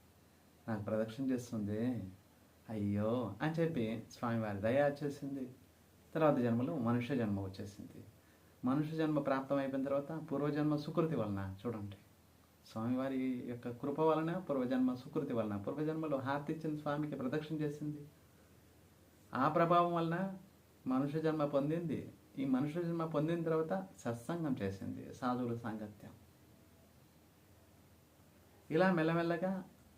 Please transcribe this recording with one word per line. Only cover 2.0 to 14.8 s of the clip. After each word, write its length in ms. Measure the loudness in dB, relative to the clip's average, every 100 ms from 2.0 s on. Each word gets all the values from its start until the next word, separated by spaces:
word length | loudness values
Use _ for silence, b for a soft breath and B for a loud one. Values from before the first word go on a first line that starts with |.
| -6 -10 -20 -20 -20 -20 -8
అయ్యో" 640 | -2 0 2 2 2 -2 -2
అని 120 | 0
చెప్పి 500 | 2 2 2 -2 -4 -8
స్వామివారి 480 | -6 -2 0 0 0
దయ 240 | 2 4
వచ్చేసింది. 720 | 4 2 -4 -4 -6 -6 -8 -12 -20 -20 -20 -20 -8
తర్వాత 220 | 4 6 6
జన్మలో 420 | 4 2 2 0
మనుష్య 380 | 2 2 2 0
జన్మ 240 | 2 0
వచ్చేసింది. 640 | -2 -6 -10 -12 -14 -16 -18 -20 b b b b
మనుష్య 320 | 0 2 2 2
జన్మ 240 | 2 4
ప్రాప్తం 360 | 2 2 2 0
అయిపోయిన 280 | 0 0
తర్వాత 480 | 0 0 -2 -6 -4
పూర్వజన్మ 440 | 0 0 2 2 2
సుకృతి 400 | 0 0 2 0
వలన 400 | -2 -2 -4 -6 -6
చూడండి, 300 | -6 -6 -12 -18 -20 -20 -20 -20 -20 -12
స్వామివారి 720 | -6 -2 0 0 -2 -2 -2 -4
యొక్క 240 | -8 -8
కృప 300 | -6 -2 2
వలన, 380 | 4 4 2 -2
పూర్వజన్మ 560 | 0 0 2 2